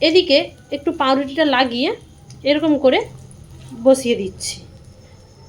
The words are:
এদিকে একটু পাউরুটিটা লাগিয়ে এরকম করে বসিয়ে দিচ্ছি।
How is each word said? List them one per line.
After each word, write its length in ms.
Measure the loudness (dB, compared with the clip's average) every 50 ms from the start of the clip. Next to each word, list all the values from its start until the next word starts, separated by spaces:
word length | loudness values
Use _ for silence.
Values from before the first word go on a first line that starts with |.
| 0 2
এদিকে 300 | 4 4 4 4 2 2 2 -2 -8 -20 -14 -12 -12
একটু 140 | -8 -6 -6 -4 -2
পাউরুটিটা 440 | 0 0 0 0 -2 -2 -2 0 0 2 2
লাগিয়ে 340 | 0 0 0 -2 -2 -2 -4 -4 -6 -10 -20 -20 -20 -20 -20 -18 -6 -2 -2
এরকম 240 | 0 0 0 0 0 2 2
করে 140 | 2 2 0 -2 -4 -10 -18 -20 -20 -20 -20 -20 -20 -20 -20 -20 -18 -14 0 2
বসিয়ে 300 | 4 4 4 2 -2 -4 -4
দিচ্ছি। 360 | -4 -8 -10 -12 -12 -12 -12 -14 -16 -20 -20 -20 -20 -20 -20 -20 -20 -20 -20 -20 -20 -20 -20 -20 -20